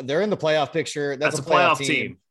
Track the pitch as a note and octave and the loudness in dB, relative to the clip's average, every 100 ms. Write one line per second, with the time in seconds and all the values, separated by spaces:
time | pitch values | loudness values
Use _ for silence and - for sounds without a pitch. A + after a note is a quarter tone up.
0 | C3 D3+ G#3+ F#3 D#3 D3+ C#3 E3 C#3+ D3 | -4 0 0 0 0 2 0 -2 -4 -4
1 | C#3+ C3 C#3+ D3 C#3 D3+ C#3+ C#3+ C#3 C#3+ | -4 0 -2 -2 2 4 4 2 0 -2
2 | G2+ - _ | -4 -10 _